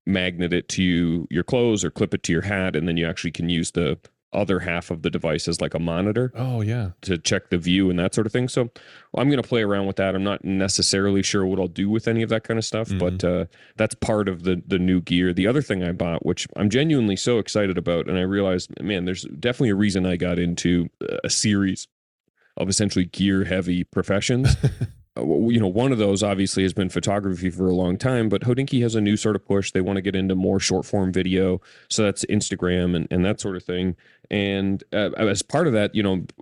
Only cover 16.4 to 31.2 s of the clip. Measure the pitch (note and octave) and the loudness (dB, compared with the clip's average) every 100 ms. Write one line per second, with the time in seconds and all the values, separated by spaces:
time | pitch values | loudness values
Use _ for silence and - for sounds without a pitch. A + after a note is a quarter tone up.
16.4 | - - G2+ A#2+ D#3+ C#3+ G#2+ F#2+ B2 A#2 | -6 0 2 2 2 2 2 0 0 0
17.4 | - G#2+ G2 F2 E2+ E2+ - F2+ F#2 G2+ | 0 0 0 0 0 -2 0 -2 0 0
18.4 | G2 F2+ - - F2+ G2 F2+ F#2 - C#2+ | 0 0 -4 -8 -4 -2 -2 -6 -10 -4
19.4 | A#2+ B2 B2+ G2 G#2 F#2+ F#2 F2 F2 F2+ | -2 0 2 2 2 2 0 0 0 0
20.4 | F2 E2+ F2+ F2 E2 - G1+ - - - | 0 0 2 2 0 -6 -8 -4 -4 0
21.4 | A2 G2+ G2 F#2+ - _ _ _ _ _ | 0 2 0 -2 -10 _ _ _ _ _
22.4 | _ - F#2 F#2+ G2+ F#2+ F2 - G2 F#2+ | _ -6 -2 0 0 0 -2 0 2 2
23.4 | F2 F#2 F2+ F2+ - G2 - G2+ - B2 | 0 -2 0 -2 -2 -4 0 0 0 2
24.4 | B2+ - C3+ - A#2 - _ A#1 C2+ D#2 | 2 2 0 -2 -8 -10 _ -4 0 2
25.4 | A2+ A#2 G2 G2 C3+ A#2 G2+ G2 G2+ F#2+ | 4 4 2 2 2 2 2 2 2 0
26.4 | F#2+ F#2+ F#2+ F#2 F#2 F2+ G2+ G2+ G2 E2+ | 0 2 0 0 -2 -2 0 0 0 -2
27.4 | F2+ F2 F#2 F2+ F2+ F#2 B2+ B2 A2 G2 | -2 0 2 2 2 0 0 0 0 0
28.4 | A#2+ B2 C#3 C3 A#2 A2 G2+ G#2+ A2+ F#2+ | 0 0 0 0 2 2 2 2 2 0
29.4 | - G2 F#2+ F#2+ F#2 G2 F#2+ F#2+ F#2+ F#2 | 0 0 0 -2 0 -2 -2 0 0 2
30.4 | F#2+ G2 - F#2 - G#2 F#2+ F#2 | 2 2 0 0 0 0 0 0